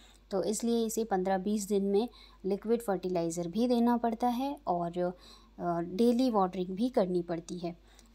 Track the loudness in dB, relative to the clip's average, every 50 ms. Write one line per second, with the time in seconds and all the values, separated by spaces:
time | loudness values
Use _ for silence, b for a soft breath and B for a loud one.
0 | b b b b b b -2 -2 0 -2 -2 -2 0 0 2 2 0 0 0 -2
1 | -2 0 0 0 2 2 0 0 0 0 -2 -2 0 0 0 2 2 4 2 2
2 | 2 0 B B B B B B B -2 -2 -2 0 0 0 0 0 -2 -2 -2
3 | -2 -2 -2 0 0 -2 -2 -4 -4 -4 -2 0 2 2 4 4 4 4 4 2
4 | 0 -2 -2 0 0 0 0 0 -4 -4 -6 -6 -4 -2 -2 -2 -2 -2 -2 -2
5 | -2 -2 -4 B B B B B B B B -6 -4 -2 -2 -2 -4 -4 0 2
6 | 2 4 4 4 2 2 4 2 2 2 0 -4 -4 -4 -2 -2 -2 0 2 2
7 | 2 2 2 -2 -2 -2 -4 -6 -6 -8 -8 -6 -6 -8 -10 -10 b b b b
8 | b b